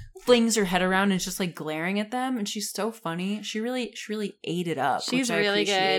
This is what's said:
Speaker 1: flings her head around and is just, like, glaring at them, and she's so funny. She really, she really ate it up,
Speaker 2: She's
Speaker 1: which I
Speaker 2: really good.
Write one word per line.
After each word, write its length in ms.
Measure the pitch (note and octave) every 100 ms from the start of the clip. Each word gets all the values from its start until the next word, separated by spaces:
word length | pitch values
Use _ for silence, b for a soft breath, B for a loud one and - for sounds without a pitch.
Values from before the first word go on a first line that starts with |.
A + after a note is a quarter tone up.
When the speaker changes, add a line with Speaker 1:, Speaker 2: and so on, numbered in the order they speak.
| b -
Speaker 1:
flings 320 | - A#3+ A3+ A3
her 80 |
head 180 | G3 F3+
around 300 | F#3 F#3+ G3+
and 80 | F#3
is 40 |
just, 140 | F#3 -
like, 160 | F#3
glaring 460 | - D#3 D#3 E3+ G3+
at 100 | G#3+
them, 280 | B3 C4 B3
and 100 | G3+
she's 240 | G#3+ G3+
so 180 | - G#3+
funny. 540 | A3+ E3+ E3+ F#3 G#3
She 160 | G#3 G#3+
really, 320 | A#3 B3+ A3+
she 160 | - -
really 260 | G#3+ G3+ -
ate 240 | - E3+ E3+
it 100 | C#3+
up, 240 | C3+ G#2
Speaker 2:
She's 280 | - B3+ A#3+
Speaker 1:
which 60 | -
I 20 |
Speaker 2:
really 260 | G#3 G3+
good. 80 | G3+ F#3+ F#3+